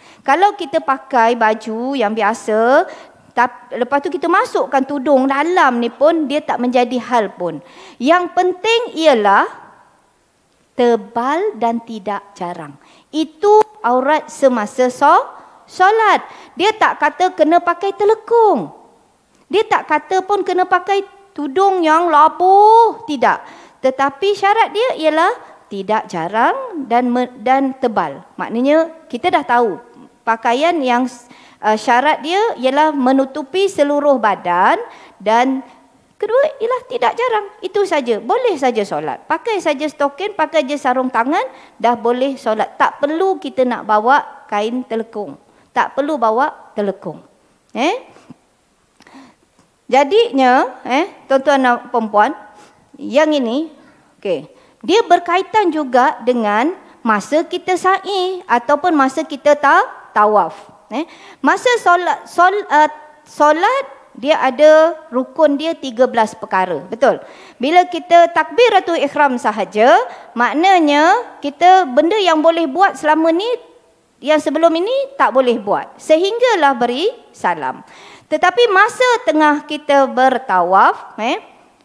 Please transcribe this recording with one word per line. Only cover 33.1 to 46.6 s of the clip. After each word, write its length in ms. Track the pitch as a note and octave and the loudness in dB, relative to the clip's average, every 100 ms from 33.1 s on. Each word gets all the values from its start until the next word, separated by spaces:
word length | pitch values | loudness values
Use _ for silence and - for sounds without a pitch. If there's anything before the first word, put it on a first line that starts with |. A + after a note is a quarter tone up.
| C4+ C4+ D4+ C#4+ F#4 G4 | 0 0 -6 -8 -4 -2
seluruh 540 | F#4+ C#4+ C#4+ C#4+ C4 | 0 0 0 0 0
badan 580 | G#3+ F#3+ F3 F3 G#3 F4+ - - - - | 0 -2 -2 2 2 0 -4 -18 -20 -8
dan 460 | G3+ A3+ C4 C4 - _ _ _ _ - | -2 0 0 -2 -8 _ _ _ _ -10
kedua 220 | G#4+ B4 D5+ - | -2 0 0 -2
ialah 200 | A4+ B4+ - | -6 -6 -6
tidak 260 | B4+ - - | -4 -4 -2
jarang. 300 | B4 G#4+ G4+ - | -2 -4 -6 -12
Itu 240 | F#4+ G#4 G4 | -6 -2 -2
saja. 320 | D#4 A#3+ G#3 | -2 -2 -4
Boleh 340 | A#3 A#4 B4 D#4 | -2 -2 -2 0
saja 220 | C4 A3 | -2 -2
solat. 400 | G3+ D3+ D3+ - | -4 -6 -6 -8
Pakai 340 | - D#4+ A#4 G#4 | -6 -6 -4 -4
saja 280 | E4 C#4 D4+ | -4 -4 -6
stokin, 480 | - C#4+ C#4+ G4+ G4 | -4 -4 -4 -8 -4
pakai 300 | D#4 D#4+ C4 | -2 -2 -2
je 100 | C#4+ | -4
sarung 320 | C4+ B3+ B3+ | -2 -2 -2
tangan, 340 | A#3 B3 F4 C5 - - - | -2 -2 -2 -4 -12 -20 -4
dah 160 | A3 A#3 | -2 0
boleh 400 | A3+ B3 C4+ C4 | -2 -2 -2 -4
solat. 400 | A#3 G#3+ - - | -6 -4 -4 -2
Tak 240 | C#4+ - | -2 -2
perlu 400 | C#4+ D#4+ F#4+ D#4 | -4 -2 -2 -4
kita 240 | C#4+ B3 | -6 -4
nak 240 | B3 A#3 G#3+ | -2 -2 -2
bawa 580 | G#3+ A3+ C#4 - - - | 0 2 0 0 -16 -8
kain 340 | G#3 G#3+ B3+ | -6 -4 -6
telekung. 540 | B3 A3+ A3 G#3+ F#3+ F3+ _ _ _ | -8 -8 -8 -12 -14 -16 _ _ _
Tak 260 | - - - | -4 -4 -4
perlu 220 | C#4+ D4 | -4 -2
bawa 560 | A3+ A3 D4 - | 0 0 -2 -6